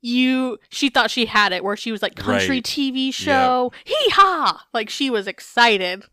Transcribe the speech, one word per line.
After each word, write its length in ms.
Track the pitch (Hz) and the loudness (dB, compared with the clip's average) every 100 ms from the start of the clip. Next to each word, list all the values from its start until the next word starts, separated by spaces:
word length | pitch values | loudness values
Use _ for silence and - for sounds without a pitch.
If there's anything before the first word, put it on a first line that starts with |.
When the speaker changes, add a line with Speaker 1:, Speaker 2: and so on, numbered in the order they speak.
Speaker 1:
you, 580 | 240 247 254 262 262 220 _ | -2 0 2 2 -2 -6 _
she 180 | - 277 | -2 0
thought 220 | 262 220 | 2 0
she 160 | - 226 | 0 0
had 260 | 214 202 | 2 2
it 100 | 180 | 0
where 140 | 185 202 | -4 -6
she 160 | - | -6
was 80 | 214 | -4
like, 140 | 202 | -6
"Country 340 | - - - 95 - | -6 -2 0 0 -2
Speaker 2:
Right. 80 | |
Speaker 1:
T 260 | - - 269 | -4 -4 -4
V 160 | 262 262 | -2 -4
Speaker 2:
Yep. 60 | |
Speaker 1:
show. 580 | - 294 269 254 254 247 - | -4 0 2 4 2 0 -6
Hee 260 | - 554 523 | -6 0 2
haw!" 500 | - 392 349 277 165 - | 4 4 4 0 -2 -4
Like, 160 | 240 220 | -6 -6
she 220 | - 269 | -4 -2
was 160 | 226 190 | -2 -4
excited. 800 | 185 - - 240 208 180 185 - | -10 -6 2 4 4 -2 -6 -12